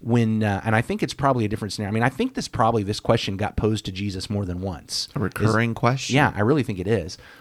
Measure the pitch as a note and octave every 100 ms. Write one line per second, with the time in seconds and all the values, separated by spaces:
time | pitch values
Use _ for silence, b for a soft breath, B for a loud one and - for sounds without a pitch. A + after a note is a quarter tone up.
0 | A#2 A#2+ A2 A2 G#2+ F#2+ A2 A2 A#2 G3+
1 | C3 - C#3+ B2+ G#2 G#2+ G#2 - G2+ A2
2 | A#2+ - B3+ B3+ - - A2+ A2+ G2 G#2
3 | - A#2 - G2 G#2 - G#2+ G#2+ - F#2
4 | G2+ F#2+ - G2+ F#2+ F2+ G2 - - -
5 | - - G2 - A2 A2 A#2 A2+ A#2+ C3
6 | - C3 B2+ - G#2+ D3+ A2+ F#2 F2+ A2
7 | D#2 - B B